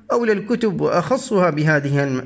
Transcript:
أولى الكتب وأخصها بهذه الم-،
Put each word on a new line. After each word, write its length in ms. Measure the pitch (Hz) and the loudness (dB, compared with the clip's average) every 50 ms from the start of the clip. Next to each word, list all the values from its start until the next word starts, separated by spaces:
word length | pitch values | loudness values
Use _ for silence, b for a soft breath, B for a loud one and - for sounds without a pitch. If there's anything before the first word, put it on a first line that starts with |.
| - - | -6 -2
أولى 200 | - 240 240 220 | -2 0 2 0
الكتب 500 | 214 196 196 214 240 - - 214 175 151 | 0 0 0 -2 -2 0 0 -2 -2 0
وأخصها 680 | 147 135 - 175 165 - 254 254 247 - 220 190 180 175 | -2 0 0 0 0 0 -2 -2 -2 -2 0 2 2 2
بهذه 540 | 147 151 151 156 156 147 139 139 139 143 143 | 2 0 2 2 2 2 2 0 0 0 0
الم-، 200 | 139 127 127 127 | 0 -2 -4 -6